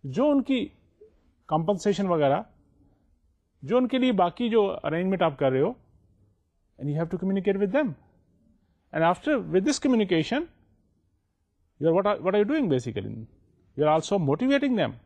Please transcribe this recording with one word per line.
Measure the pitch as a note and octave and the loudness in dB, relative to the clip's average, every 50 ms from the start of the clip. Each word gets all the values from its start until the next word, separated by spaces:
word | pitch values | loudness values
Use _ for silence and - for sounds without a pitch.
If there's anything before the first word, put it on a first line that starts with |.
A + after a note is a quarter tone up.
| - | -12
جو | C#3 C3 F3+ C4 D4+ | -6 -2 0 0 2
ان | C#4+ C#4 | 2 2
کی | B3 - C4+ B3+ G#3 - _ _ _ _ _ _ - - _ _ _ _ _ _ _ - | 0 0 -2 -2 -2 -6 _ _ _ _ _ _ -20 -20 _ _ _ _ _ _ _ -2
کمپنسیشن | D3+ D#3+ E3 E3 G#3 F#3 - G#3 G3 - G3+ F#3 | -2 0 0 0 -2 0 0 -2 0 0 0 0
وغیرہ، | F3 D#3+ D3 C#3 C#3 E3+ A3 _ _ _ _ _ _ _ _ _ _ _ _ _ _ _ _ _ _ _ _ _ _ _ | 2 2 4 2 2 0 -2 _ _ _ _ _ _ _ _ _ _ _ _ _ _ _ _ _ _ _ _ _ _ _
جو | - C3+ G#3+ | -6 0 0
ان | B3 B3+ A#3 | 0 2 2
کے | C4 C4 | 0 2
لیے | B3 B3+ A#3+ F#3 | 2 2 4 2
باقی | F3+ F3 - - A#3+ A#3 | 2 0 0 -4 -4 0
جو | A3 A3+ G3+ G3 F#3 - - | 2 2 2 2 -2 -4 -4
ارینجمنٹ | D3 D3+ E3+ F#3 F#3+ F#3+ F3 | -4 -2 -2 0 -2 0 2
آپ | F#3 E3 C#3+ - | 0 0 0 0
کر | C#3+ C3+ | 0 2
رہے | C3 C3 | 2 2
ہو، | C#3+ G3+ B3+ - _ _ _ _ _ _ _ _ _ _ _ _ _ _ _ _ _ _ _ - | 0 0 -2 -6 _ _ _ _ _ _ _ _ _ _ _ _ _ _ _ _ _ _ _ -10
and | - D3 | -8 -6
you | D3 D#3+ | -4 -4
have | E3+ E3 | -4 -6
to | F#3+ E3+ | -6 -6
communicate | F#3+ F#3+ G3 G3 F3+ G3+ G3 G3 | -4 -2 -2 -2 0 -2 0 0
with | G#3 G3 | -2 0
them. | G3 C#4+ D#4 A3 C#3+ - _ _ _ _ _ _ _ _ _ _ _ _ _ _ _ _ _ _ | 0 0 0 0 -4 -10 _ _ _ _ _ _ _ _ _ _ _ _ _ _ _ _ _ _
And | - D#3 E3 | -2 0 2
after, | E3+ F3+ - - D4 D4+ B3 F#3 D#3 D#3 | 2 2 0 0 -2 -2 -2 -2 0 0
with | F#3 F#3+ | 0 2
this | D4+ C#4 - | 0 -2 0
communication, | - C#4 B3+ A3+ G#3 F#3 F#3 D#3+ D#3 - A3+ C#4 E4+ - _ _ _ _ _ _ _ _ _ _ _ _ _ _ _ _ _ _ _ _ _ _ _ _ _ _ | 0 2 2 2 2 2 2 0 0 0 -2 -4 -4 -6 _ _ _ _ _ _ _ _ _ _ _ _ _ _ _ _ _ _ _ _ _ _ _ _ _ _
you | C#3+ E3 | 0 2
are, | E3 | 2
what | F#3 F#3+ | 2 2
are, | G#3 G#3 - | 0 -2 0
what | C3+ F#3 F#3 | -2 0 0
are | G#3 | 2
you | G#3 | 2
doing | G#3 D4 D#4+ C4+ F#3 | 2 0 -2 0 0
basically? | C#3 B2+ - B2 G#2 G#2 G2+ G#2 A2 A2 A2+ - _ _ _ _ _ _ _ _ _ | 0 -2 -2 -4 -8 -8 -8 -8 -10 -12 -14 -18 _ _ _ _ _ _ _ _ _
You | C3+ D3 | 0 2
are | D3+ | 2
also | D#3 D#3+ D#3 - G3+ G3 | 2 2 0 0 -2 0
motivating | E3 C3+ C#3+ D#3+ B3 C4 C#4 C#4 C#4+ C#4 B3+ | 0 0 0 0 0 0 0 0 0 0 0
them. | G#3+ D3+ A#2 - - _ | 0 -2 -2 -4 -10 _